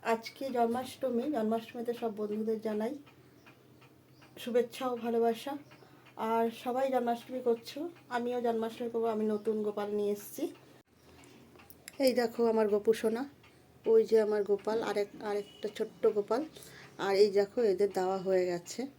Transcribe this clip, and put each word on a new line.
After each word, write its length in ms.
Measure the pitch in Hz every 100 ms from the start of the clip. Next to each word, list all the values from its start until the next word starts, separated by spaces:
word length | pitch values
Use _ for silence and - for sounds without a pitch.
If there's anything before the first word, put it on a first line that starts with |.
আজকে 400 | - 226 - - 269 247
জন্মাষ্টমী, 680 | 233 240 254 - 262 240 269
জন্মাষ্টমীতে 640 | 277 214 226 220 247 233 240
সব 100 | 233 208
বন্ধুদের 400 | 214 208 220 220
জানাই 320 | 214 214 220 294 - - - - - - - - - - _ - - -
শুভেচ্ছা 420 | - 233 233 - 254
ও 20 | 240
ভালোবাসা। 560 | 233 233 233 226 - 285 - - - - - -
আর 280 | 220 226 226 226
সবাই 220 | 254 247 269
জন্মাষ্টমী 480 | 254 240 233 - 254 240
করছো, 320 | 226 - 277 339 - -
আমিও 300 | 247 240 247
জন্মাষ্টমী 480 | 233 226 226 226 240
করবো। 140 | 233 226 214
আমি 100 | 214
নতুন 300 | 214 214 214
গোপাল 260 | 208 208 208 208
নিয়ে 140 | 208 208
এসেছি। 280 | - - 339 - - - _ _ - - - - - - - - - - 269
এই 60 |
দেখো 280 | 233 233 233 233
আমার 140 | 226 214
গোপু 180 | 208 208
সোনা, 300 | 220 220 226 277 - - - - - -
ওই 160 | 226 208
যে 80 | 220
আমার 200 | 208 214
গোপাল, 340 | 202 202 214 220 208
আরেক-, 280 | 202 202 - 214
আরেকটা 380 | 202 202 - 208 -
ছোট্ট 240 | 220 - 220 208
গোপাল। 260 | 202 226 311 - - - - -
আর 160 | 190 196
এই 60 | 208
দেখো 280 | 196 202 - 233
এদের 180 | 185 202 196
দেওয়া 200 | 185 190 185
হয়ে 180 | 190 180
গেছে 300 | 175 170 - 269